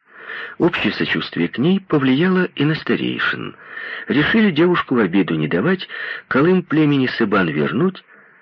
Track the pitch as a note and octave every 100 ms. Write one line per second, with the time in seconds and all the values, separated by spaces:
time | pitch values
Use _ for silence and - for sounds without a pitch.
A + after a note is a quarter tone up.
0 | _ - - - - - E3+ - G#2+ -
1 | E2 E2 - - E2+ - D#3 G3 - D3+
2 | C3+ C3 F#3 F#3 F3+ - D3 D#3+ - F2
3 | B1 A#1+ B1 C2 - - - - - -
4 | - A#2+ D3 A3+ G#3+ D3+ F3+ F3 - B2
5 | F#2+ G2 E2+ D#2+ D2+ E2+ D3 F#3 - -
6 | - - - B2 E3 F#3 E3 D3+ D3+ C#3+
7 | B2+ - A2 G2 E2+ D2 C#2+ G2+ F#3+ F#3
8 | - - - _